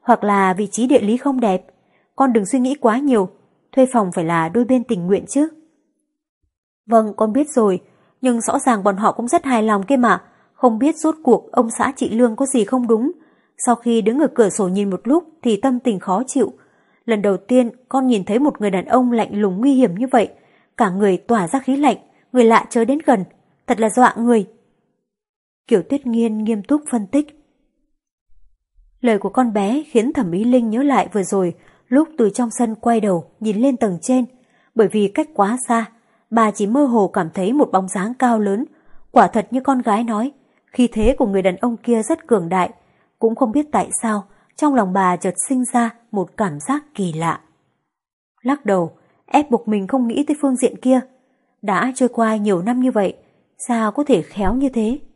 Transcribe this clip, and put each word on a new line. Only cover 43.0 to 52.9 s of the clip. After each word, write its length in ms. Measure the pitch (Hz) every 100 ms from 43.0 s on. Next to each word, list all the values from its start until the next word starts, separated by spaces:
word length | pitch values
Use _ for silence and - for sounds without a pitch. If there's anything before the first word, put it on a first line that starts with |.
| _ _
cũng 160 | 226
không 180 | 226 247
biết 140 | 285 294
tại 180 | 214 170 -
sao 220 | 226 208 190 _ _ -
trong 180 | 302
lòng 180 | 269 190
bà 240 | 190 190 180
chợt 180 | 190 180 -
sinh 160 | 262 247
ra 220 | 240 226 - _
một 260 | 208 175 -
cảm 240 | 190 147
giác 240 | - 285 294
kỳ 180 | - 185
lạ. 280 | 156 165 - _ _ _ _ _ _ _ _ _ _
Lắc 240 | 240 285 208
đầu, 260 | 190 165 _ _ _ _
ép 200 | 277 294
buộc 180 | 240 -
mình 180 | 214 190
không 220 | 269 240
nghĩ 160 | 233 294
tới 100 | 294
phương 160 | 277 254
diện 200 | 254 190
kia. 240 | 254 262 254 _ _ _ _ _
Đã 300 | 202 185 240
trôi 140 | 254 254
qua 280 | 247 226 220
nhiều 260 | 208 185
năm 180 | 185 247
như 100 | 254